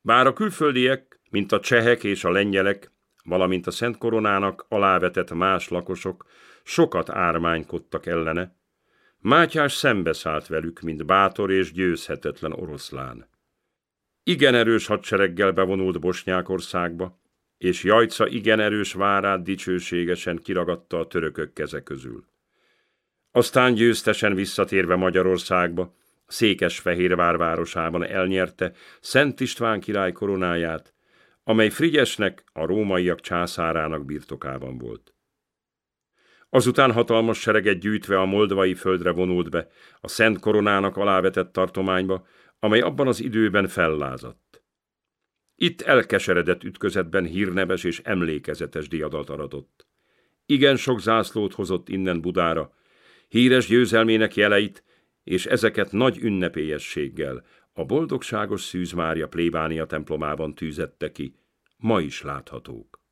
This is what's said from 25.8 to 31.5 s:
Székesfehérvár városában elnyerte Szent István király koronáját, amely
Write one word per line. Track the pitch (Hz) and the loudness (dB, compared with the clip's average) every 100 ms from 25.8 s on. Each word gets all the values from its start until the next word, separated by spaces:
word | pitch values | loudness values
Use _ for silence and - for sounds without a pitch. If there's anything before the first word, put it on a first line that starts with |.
| 87 _ _ _ _ | -8 _ _ _ _
Székesfehérvár | - 110 95 90 - - 87 90 87 87 85 | 0 0 2 0 -2 -4 0 0 2 2 2
városában | 82 82 82 87 82 85 | 0 -2 -4 -4 -4 -4
elnyerte | 87 98 92 95 92 - 90 - - - | -4 -2 -2 0 -2 -2 -6 -6 -20 -20
Szent | - 131 143 120 | -2 0 0 -2
István | 127 - 113 107 | -6 -4 -2 -2
király | 90 104 95 | -2 -2 -2
koronáját, | 90 101 95 90 85 82 82 _ _ _ _ _ _ | -2 -4 -2 0 -2 -2 -6 _ _ _ _ _ _
amely | - | 0